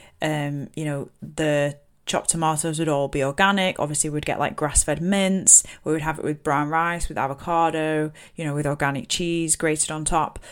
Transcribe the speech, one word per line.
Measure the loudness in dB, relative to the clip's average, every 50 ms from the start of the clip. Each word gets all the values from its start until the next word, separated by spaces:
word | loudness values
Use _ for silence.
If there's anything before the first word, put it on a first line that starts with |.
| -20 -20 -8 _
um, | -2 -2 0 0 -2 -2 -4 -4 -6 -8 -6
you | -6 -4
know, | -4 -4 -4 -6 -8 -12 _
the | -16 -10 -4 0 0 2 2 2 2 0 -2 -6 -14 _ _ _ _
chopped | -4 -2 -2 0 -2
tomatoes | -2 0 0 0 0 0 -2 -2 -2 -2
would | 0 0
all | 2 0 0 0
be | 0 0 -2
organic. | 0 2 4 4 4 6 4 2 0 0 -2
Obviously, | -2 -2 -2 -2 -2 -2
we'd | -4 -4 -2
get, | -2 -2 0
like, | -2 -2 -2
grass-fed | -2 -4 0 2 2 2 2 -2 0
mince. | 0 0 2 2 2 2 0 2 6 6 6 6 6 2 -8 -8
We | -4 -2
would | -2 0
have | 0 -2 -4 -2
it | -4
with | -4 -4 -2 0
brown | 0 2 2 2 2
rice, | 0 0 0 0 -2 -2 -4 -4
with | -2
avocado, | -2 -2 -2 -4 -6 -4 0 2 4 4 2 2 0 0 0 0 0 -2 -2 -6 -12 -20 -16 -10
you | -6 -6
know, | -4 -2
with | -2 -2
organic | -2 0 0 0 0 0 -2 -4 -4
cheese | -4 -2 -2 -2 -2 -2 0 -2 0
grated | 0 0 0 0 0 -2 -2
on | -4 -2 -2
top. | 0 2 2 0 -2 -4 -12 -18 -18